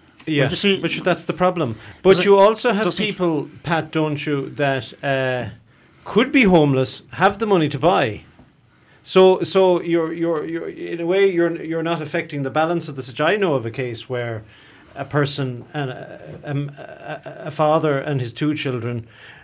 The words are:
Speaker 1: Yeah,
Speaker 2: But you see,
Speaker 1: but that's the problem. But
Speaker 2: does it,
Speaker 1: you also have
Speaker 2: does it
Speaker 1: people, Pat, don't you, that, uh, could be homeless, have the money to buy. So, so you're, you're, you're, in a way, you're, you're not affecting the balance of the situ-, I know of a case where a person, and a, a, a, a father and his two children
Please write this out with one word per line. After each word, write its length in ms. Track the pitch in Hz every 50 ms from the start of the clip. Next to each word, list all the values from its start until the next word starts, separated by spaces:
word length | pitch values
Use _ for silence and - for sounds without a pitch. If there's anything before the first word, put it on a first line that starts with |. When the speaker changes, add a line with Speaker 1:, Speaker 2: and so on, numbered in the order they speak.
| _ _ _ - -
Speaker 1:
Yeah, 200 | - 156 143 131
Speaker 2:
But 60 | 123
you 60 | 180
see, 220 | - - 202 196 160
Speaker 1:
but 120 | 156 165 - - 160
that's 220 | 185 170 - -
the 80 | - -
problem. 420 | - 185 180 175 175 151 117 110 - - - - -
But 100 | - 185
Speaker 2:
does 80 | 170 170
it, 60 | 185
Speaker 1:
you 120 | 202 196
also 340 | 196 196 214 226 220 - 247
have 140 | 208 202 220
Speaker 2:
does 120 | 180 165
it 60 | - 214
Speaker 1:
people, 460 | 208 - - 180 170 160 147 123 - - - -
Pat, 280 | 147 170 160 147 151
don't 340 | - 156 156 156 147 143 -
you, 240 | 156 147 139 131 131
that, 420 | 127 123 143 139 135 131 - - - - -
uh, 460 | 143 135 135 131 131 127 123 117 113 - - _ _ _ _ _ _ _ _ _
could 260 | - - 208 254 269
be 120 | 302 277 240
homeless, 580 | 190 185 165 151 143 131 131 131 - - - - -
have 280 | - - 180 202 202 202
the 60 | 226
money 220 | 214 202 170 156 147
to 80 | 147
buy. 440 | 127 131 170 196 185 147 110 101 - - - _ - - _ _ _ _ _ _ _ _ _ _ _ _
So, 380 | - - 190 190 185 185 - 170
so 380 | - - 190 190 185 180 170
you're, 320 | - 170 165 170 160 160 165
you're, 320 | 170 165 170 165 151 160
you're, 240 | 160 165 165 165 160
in 320 | 170 165 175 170 170 165
a 40 | 170
way, 240 | 165 185 196 196 196
you're, 320 | 180 170 170 170 165 156
you're 220 | 151 160 160 165 160
not 180 | 170 170 151
affecting 420 | 156 147 - 170 165 - 151 143 135
the 60 | 135
balance 380 | 117 151 160 165 175 170 143
of 80 | - 139
the 80 | 139 120
situ-, 180 | 123 117 - 151
I 100 | 160 202
know 200 | 214 196 175 143
of 100 | 127 113
a 60 | 113
case 360 | 113 - 127 123 117 - -
where 360 | - 127 123 120 120 113 110 110 - - - - - - - - - -
a 80 | - 139
person, 600 | 143 - 147 143 143 - 147 135 127 123 120 117 - -
and 160 | 151 139 170
a, 500 | - - - - 87 - - - - - -
a, 100 | 147 143
a, 920 | 143 143 143 143 - - - 73 - - - 151 - - 143 - - -
a 40 | 156
father 460 | 143 - 156 151 156 160 156 156 139 135
and 220 | - 151 143 131
his 100 | 123 117
two 240 | - - 151 151 147
children 500 | 151 - 143 123 120 110 120 120 117 113 - - - - - - -